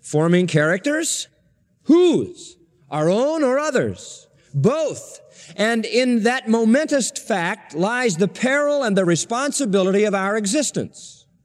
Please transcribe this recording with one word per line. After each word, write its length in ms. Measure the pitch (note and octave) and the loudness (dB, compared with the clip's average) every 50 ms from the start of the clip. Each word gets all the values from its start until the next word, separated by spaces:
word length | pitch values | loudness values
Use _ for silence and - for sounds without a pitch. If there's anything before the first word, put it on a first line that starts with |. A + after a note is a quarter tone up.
Forming 460 | _ - - D3+ D#3 E3+ F3 F3+ F3+ | _ -2 0 0 2 4 4 2 2
characters? 800 | E3+ - D#3 D3+ D#3 F3 F#3+ F#3+ D4 D4 D#4 E4 - - - - - _ _ _ _ _ _ _ _ _ _ _ | 2 2 2 2 2 0 -2 -2 -4 -4 -2 -4 -4 -6 -8 -8 -12 _ _ _ _ _ _ _ _ _ _ _
Whose? 720 | - D4 E4+ F4+ F4+ D4+ F3+ A2+ F2+ - - - - - _ _ _ _ _ _ _ | 4 4 6 6 4 4 2 0 -4 -10 -18 -20 -20 -20 _ _ _ _ _ _ _
Our 220 | - D3+ D3+ E3 | -4 -2 0 2
own 320 | F#3 G#3 B3+ C#4+ D#4 E4 D4+ | 2 2 0 0 0 0 0
or 160 | B3+ B3+ C#4 | 0 0 0
others? 720 | D4 D#4 C#4 A#3 D3 A2 F#2 - - - - - - _ _ _ _ _ - | -2 0 0 0 -2 -2 -4 -8 -12 -20 -20 -20 -20 _ _ _ _ _ -6
Both. 680 | C#3 C3+ G3 C4+ D#4+ D#4+ C4+ D#3+ - - - - - - - _ - - - - | 0 2 2 2 2 -2 -4 -6 -8 -12 -20 -20 -20 -20 -20 _ -20 -20 -20 -6
And 280 | - G3+ A3 A#3 A3+ G#3+ | -2 -2 0 0 -2 -2
in 380 | F#3 - A#3 B3+ B3+ B3 A#3 G3+ | -2 0 0 2 2 0 2 2
that 260 | A#3 B3 C4 - A3+ | 0 0 0 0 0
momentous 640 | A3 A#3 A3+ A3 A3+ C#4 D#4 D#4 D4 C#4 A3+ - | 0 2 4 4 4 4 2 0 0 -2 -2 -2
fact 640 | - - - - A3 F#3+ E3+ F3 G#3 G#3 - - - | -8 -10 -6 -4 -4 -2 -2 -4 -6 -8 -10 -12 -4
lies 420 | D3 F3 G#3 A#3 B3 B3+ A#3+ F#3 | -2 -2 -2 -2 0 -2 -2 0
the 120 | D#3 G3 F#3 | 0 -2 -2
peril 560 | F3+ - - B3+ C4 C#4+ D4 C#4+ D4 C#4+ C4+ | -2 -2 -2 0 0 0 0 0 0 0 0
and 120 | A3+ G3 | 0 0
the 80 | F#3 F#3+ | 0 2
responsibility 1000 | E3+ E3+ D#3+ - - A#3 A#3+ C4+ D4 - - C#4+ A3+ F#3 G3 F#3 F#3 F#3+ G3+ G#3 | 2 0 0 -2 -4 -4 -4 -2 -2 -2 -4 -4 0 0 0 2 2 2 2 0
of 100 | G#3+ F#3+ | 0 0
our 220 | G3 F#3+ G3 G3+ | -2 -2 -2 -2
existence. 920 | A3+ G#3+ F#3+ G3+ D4+ C#4 - - F3 A#2 - - - - - - - _ _ _ _ _ | -2 -2 -2 -2 -2 -2 -2 -4 -6 -8 -8 -10 -18 -20 -20 -20 -20 _ _ _ _ _